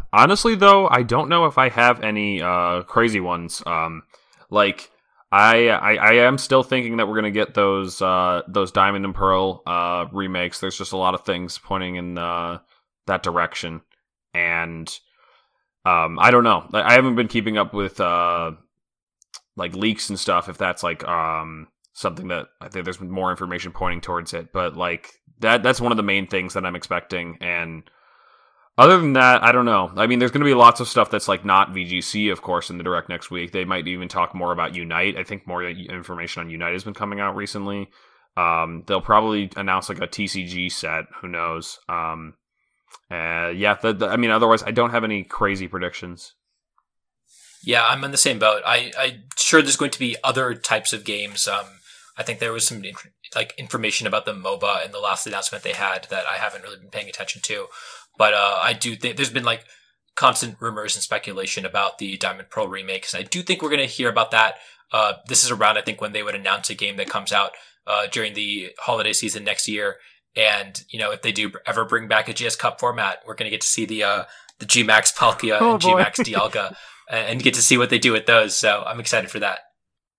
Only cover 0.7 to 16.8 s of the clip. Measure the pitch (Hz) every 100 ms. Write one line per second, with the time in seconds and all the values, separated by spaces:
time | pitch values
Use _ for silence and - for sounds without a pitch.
0.7 | 196 190 127 120 123 143 170 160 131 131
1.7 | 117 120 117 110 107 104 98 85 90 87
2.7 | 87 - - 117 107 90 87 85 - -
3.7 | 85 82 80 - _ _ _ _ 104 101
4.7 | 95 - _ _ _ _ 98 107 117 117
5.7 | 107 104 110 107 117 123 135 - 131 127
6.7 | 131 120 117 104 110 107 104 104 - 98
7.7 | 98 95 - 95 92 90 87 - 95 92
8.7 | 98 95 101 98 90 95 92 95 90 -
9.7 | 87 87 87 87 95 95 92 90 - 95
10.7 | - 95 95 92 92 - 87 90 - -
11.7 | 98 92 90 87 87 85 87 85 87 -
12.7 | _ _ _ - 92 - 85 85 - 87
13.7 | 82 - _ _ _ _ 87 85 85 82
14.7 | 82 80 - _ _ _ _ _ _ _
15.7 | _ 92 87 82 82 104 123 117 95 -
16.7 | 107